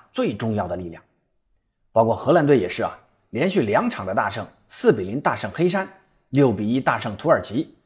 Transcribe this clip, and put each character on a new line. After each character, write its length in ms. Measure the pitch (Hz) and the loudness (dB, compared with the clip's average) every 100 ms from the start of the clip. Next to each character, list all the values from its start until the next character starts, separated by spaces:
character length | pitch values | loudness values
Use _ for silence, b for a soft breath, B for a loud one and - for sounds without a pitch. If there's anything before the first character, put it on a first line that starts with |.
| _ | _
最 200 | - 247 | -4 -4
重 220 | - 113 104 | -2 -2 -2
要 120 | 90 | -4
的 100 | 90 | -6
力 100 | 87 | -10
量。 160 | 82 _ _ _ _ _ _ _ _ _ | -14 _ _ _ _ _ _ _ _ _
包 140 | 113 113 | 2 2
括 100 | 104 | 2
荷 160 | 123 | 4
兰 140 | 170 147 | 4 6
队 120 | 135 | 4
也 120 | 90 | 4
是 140 | - | -4
啊， 140 | 92 - _ _ _ | -6 -6 _ _ _
连 180 | 113 180 | -2 0
续 140 | 190 | 0
两 260 | 113 120 240 | 2 2 0
场 160 | - 95 | -4 -4
的 80 | |
大 160 | 101 104 | -2 -2
胜， 180 | 110 92 _ _ | -4 -12 _ _
四 240 | - 240 | 0 2
比 100 | 120 | 2
零 160 | 92 127 | -2 -4
大 160 | 151 113 | -2 -4
胜 160 | 104 | -6
黑 160 | 123 175 | -2 0
山， 180 | 196 - - _ _ _ | 0 -6 -14 _ _ _
六 240 | 131 135 | 2 4
比 120 | 101 104 | 2 -2
一 140 | 127 | 0
大 180 | 135 113 | 0 -2
胜 200 | 117 101 | -6 -6
土 100 | 156 | 0
耳 140 | 127 | 0
其， 340 | - 113 - _ | 0 -6 -6 _